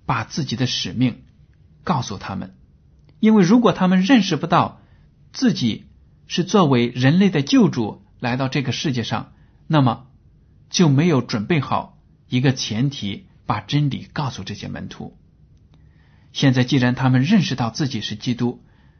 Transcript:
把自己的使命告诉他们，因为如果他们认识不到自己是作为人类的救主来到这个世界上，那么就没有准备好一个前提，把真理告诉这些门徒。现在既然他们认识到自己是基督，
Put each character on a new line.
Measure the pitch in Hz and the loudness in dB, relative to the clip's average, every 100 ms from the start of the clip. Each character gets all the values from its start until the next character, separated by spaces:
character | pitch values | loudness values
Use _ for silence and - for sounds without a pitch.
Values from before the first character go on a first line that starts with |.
| - | -6
把 | 117 | -6
自 | 110 - | -6 -8
己 | 135 113 | -6 -4
的 | 127 | -4
使 | - - | -4 -6
命 | 95 127 - - _ _ _ _ _ | -2 -2 -2 -14 _ _ _ _ _
告 | - 151 | -4 -4
诉 | - 98 | -4 -10
他 | - | -10
们， | 95 - - _ _ _ _ _ _ | -10 -12 -16 _ _ _ _ _ _
因 | 214 220 | 4 6
为 | |
如 | 170 247 | 6 6
果 | 226 | 4
他 | - 185 | 2 2
们 | 185 | 2
认 | 190 269 | 4 4
识 | - 151 | 4 -2
不 | 165 | 0
到 | 165 104 - _ _ _ _ _ | 0 0 -6 _ _ _ _ _
自 | - 254 | -2 0
己 | 170 120 - - - _ _ - | 0 -2 -4 -10 -20 _ _ -10
是 | - | -6
作 | 175 214 165 | 0 2 4
为 | 127 120 | 2 0
人 | 123 131 170 | 0 2 4
类 | 196 | 4
的 | 160 | 2
救 | 135 269 185 | 2 4 4
主 | 127 107 - _ _ | 2 -4 -8 _ _
来 | 123 127 | -6 -4
到 | 131 | -2
这 | 151 | -4
个 | 131 | -4
世 | 117 170 | -4 -4
界 | 127 | -4
上， | 107 110 - _ _ _ - | -4 -6 -8 _ _ _ -2
那 | 160 | 2
么 | 127 110 - _ _ _ _ _ _ | 2 0 -8 _ _ _ _ _ _
就 | - 170 | 2 4
没 | 135 175 | 4 2
有 | 139 | 2
准 | - 117 | 0 -4
备 | 104 170 | -2 -2
好 | 127 104 - _ _ _ - | -2 -4 -6 _ _ _ -6
一 | 127 | 0
个 | 135 | 0
前 | 127 - 107 139 | 0 -4 -4 -4
提， | 131 101 98 - _ | -4 -8 -10 -14 _
把 | - 107 | -8 -8
真 | - 147 147 | -4 -2 -2
理 | 110 98 | -4 -10
告 | - 135 | -8 -8
诉 | - | -8
这 | 92 | -12
些 | 104 95 | -12 -12
门 | 95 - | -12 -12
徒。 | - - - _ _ _ _ _ _ - _ _ _ _ | -14 -18 -20 _ _ _ _ _ _ -20 _ _ _ _
现 | - 139 | -2 2
在 | 127 | 2
既 | 123 143 | 2 2
然 | 123 | 0
他 | 123 131 | 0 0
们 | 127 | 2
认 | 135 214 | 4 2
识 | 143 | 2
到 | 127 117 | -2 -6
自 | - 143 | -4 -4
己 | 113 | -4
是 | - 104 | -8 -8
基 | - | -6
督， | 117 120 - _ _ _ _ | -4 -4 -6 _ _ _ _